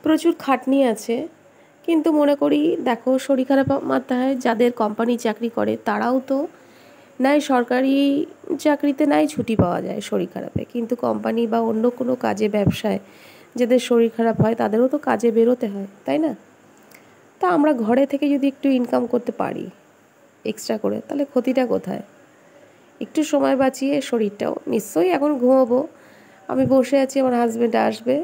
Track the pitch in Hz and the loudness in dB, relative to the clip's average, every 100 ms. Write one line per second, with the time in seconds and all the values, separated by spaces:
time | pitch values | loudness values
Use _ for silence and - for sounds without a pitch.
0 | 302 311 339 330 - 254 262 269 262 214 | 2 2 2 0 0 0 2 2 2 0
1 | - 233 320 - - _ _ _ - 330 | -4 -6 -6 -14 -20 _ _ _ 0 2
2 | 320 302 285 285 294 294 311 330 247 233 | 2 2 2 2 2 2 0 0 -2 -2
3 | 254 262 - 269 262 269 269 277 - 269 | 0 -2 0 -2 2 2 2 -2 0 -2
4 | 254 247 262 269 247 220 240 240 214 208 | -2 -2 0 -2 -2 2 0 2 -4 -2
5 | 226 233 226 214 233 226 208 220 - 208 | -2 0 -2 -4 -4 -2 -2 -2 -4 -2
6 | 233 254 262 269 339 - - - - - | 0 -2 -2 -4 -4 -10 -20 -20 -20 -20
7 | - - 262 294 294 254 240 247 269 277 | -20 -2 2 2 2 0 2 0 2 2
8 | 277 277 330 - - 277 302 285 285 277 | 2 0 -4 -10 -8 -2 0 2 0 2
9 | 302 302 302 - 233 214 180 175 190 208 | 2 2 2 -2 -2 0 0 0 -4 -8
10 | - 202 180 190 180 - - 240 233 247 | -4 -4 -4 -6 -8 -8 -6 -8 -4 -2
11 | 240 220 220 226 233 226 226 220 240 240 | -2 -2 -2 -2 0 0 0 0 0 0
12 | 247 247 226 208 214 208 196 - 214 196 | -4 -2 -2 0 0 2 0 0 -2 -4
13 | - - - - - 240 240 254 240 240 | -6 -20 -20 -20 -14 -2 2 2 4 2
14 | 226 - 226 220 214 226 220 214 262 294 | 2 2 0 2 0 2 0 2 2 0
15 | 269 226 233 226 226 247 220 202 196 - | -2 0 2 4 2 2 -2 -6 -10 -10
16 | - 285 311 - - _ _ - - - | -4 -2 -2 -6 -16 _ _ -20 -20 -20
17 | - _ _ _ 359 339 294 262 214 247 | -20 _ _ _ 0 2 2 2 2 2
18 | 277 277 294 285 277 269 277 262 240 254 | 2 0 0 2 0 0 0 0 0 -2
19 | 240 247 - - - - 185 - _ _ | 0 -2 -4 -6 -6 -6 -12 -16 _ _
20 | _ _ _ _ 220 214 - 220 202 214 | _ _ _ _ -10 -8 -6 -4 -4 -6
21 | - 285 277 254 247 262 247 190 185 - | -6 -6 -2 -2 0 0 0 -2 -4 -10
22 | - - - _ _ - - _ _ _ | -12 -20 -20 _ _ -20 -20 _ _ _
23 | 220 - 302 285 269 269 269 262 269 285 | -6 -4 0 0 2 2 0 0 -2 -2
24 | 269 233 208 202 - - - 233 - 311 | -2 -2 -2 -2 -6 -6 -4 -4 -2 0
25 | 370 302 285 285 247 262 247 247 320 - | 0 2 0 0 4 4 4 0 -2 -12
26 | - - - - - 262 262 269 254 277 | -20 -20 -20 -18 -6 -2 2 2 4 2
27 | 269 269 262 240 233 226 233 226 220 214 | 2 0 0 2 0 0 0 2 0 -2
28 | 233 277 | -2 -2